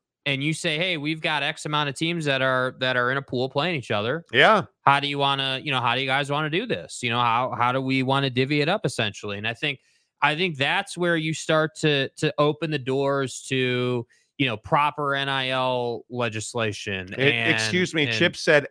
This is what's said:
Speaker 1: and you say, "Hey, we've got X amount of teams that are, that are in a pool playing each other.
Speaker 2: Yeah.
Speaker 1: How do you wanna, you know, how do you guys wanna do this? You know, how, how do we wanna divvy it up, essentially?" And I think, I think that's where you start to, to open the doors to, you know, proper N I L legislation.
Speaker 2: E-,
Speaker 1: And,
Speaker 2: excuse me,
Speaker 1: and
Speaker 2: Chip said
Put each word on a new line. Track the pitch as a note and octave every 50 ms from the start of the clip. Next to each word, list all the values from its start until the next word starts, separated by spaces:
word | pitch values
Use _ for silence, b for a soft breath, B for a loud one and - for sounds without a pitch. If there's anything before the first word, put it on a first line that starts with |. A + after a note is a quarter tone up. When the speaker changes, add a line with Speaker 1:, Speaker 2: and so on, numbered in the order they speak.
| _ _ _ _ -
Speaker 1:
and | D3 C#3 C3 C#3
you | D#3 D#3+
say, | - - E3+ D3+ D3+
"Hey, | F3+ F#3+ F3
we've | D3+ C#3 D3+ D#3+ D#3+
got | D#3 E3 D#3 D3 C#3
X | D3+ D#3 - -
amount | D#3 D3+ D3+ D3+ C#3+
of | C3
teams | - D#3+ E3 F3 E3+ D3+
that | C#3+ C3+ C3 C3
are, | C3 C3 B2+ B2+ C3 - -
that | C3 B2+ B2+
are | B2 B2 B2 C3
in | C#3
a | C3+
pool | - - B2 B2+ C3
playing | - C#3 D3+ F3+ F3
each | C#3 A#2 - A#2
other. | G#2 G#2 A#2 C#3+ E3+ - _ -
Speaker 2:
Yeah. | B2+ D3+ G3 A3 G3 - - _ _ -
Speaker 1:
How | C#3+ C#3 C#3+
do | C#3
you | C#3+ C#3+ C#3
wanna, | C#3 C#3 C#3 C3+ C3+ C3+ C3 C3 C3+
you | D3+
know, | C3+ B2+
how | A#2+ A#2+ A#2+
do | B2+
you | C3+
guys | C3 C3 C#3 C#3+ C3+
wanna | C#3+ D3 D#3 D3+
do | D3+ F3 B3+
this? | A#3 C3+ F2+ E2 - - - B2
You | A#2+
know, | A#2 B2
how, | B2 A#2 A2+ A#2+ C3 A#2 A#2+
how | A#2+ B2 B2
do | B2 C3+
we | C3+ C3 C3 C3 C3
wanna | B2+ C3 C#3 C#3 C3+
divvy | A#2+ B2 C3+ C3+ D3 D3 C#3+
it | D#3
up, | F#3+ A3 -
essentially?" | C3+ - - A#2 G#2 G2 - - G#2 G2+ G2+
And | G#2+
I | A2+ A#2
think, | - D#3 D3 C3+ - _ _ _ _ _ _ _ _ D3
I | C#3+ D3+
think | D3+ F#3+ F#3 D3+
that's | C3 C#3 D3 E3+ F#3+ G3 - -
where | F3 F3 F3 E3+
you | D#3+ D#3 D#3+ D#3+
start | - - - D#3+ D#3 D#3 D#3 -
to, | - - D#3 D3 C#3 C3+ - -
to | - D#3 D3+ - -
open | D3 D3+ D#3 D3+ E3 D#3
the | D3+ C#3
doors | B2 C3 C3 C#3 C#3 C#3 C#3 C#3 C3+ B2 - - - -
to, | C3+ C3 B2+ B2+ B2 B2 B2 B2 B2 A#2+ A#2 - _ _ _ _ _ -
you | C#3
know, | B2 A2
proper | G#2 - - D#3+ D3 D3 D3 C#3+ - D3 C#3 C#3
N | C#3 C#3 C#3
I | C3+ C3+ C3 C3
L | C3 C3 B2+ B2+ B2+ B2 A#2+ A#2+ A#2 - - -
legislation. | B2 B2 A#2+ A#2 G#2+ A2+ - - - A#2+ A2+ A2 G2+ - - G#2+ G2 F#2+ F#2 F#2 - A#2+
Speaker 2:
E-, | C3
Speaker 1:
And, | C#3+ B2+ A#2 A#2 A2+ A2+
Speaker 2:
excuse | A2 A2 A2 F3 F3+ F3+ E3+ D#3
me, | D#3+ D3
Speaker 1:
and | C3 A2+
Speaker 2:
Chip | A2 E3 F3 -
said | - - F3 D#3 D3 - -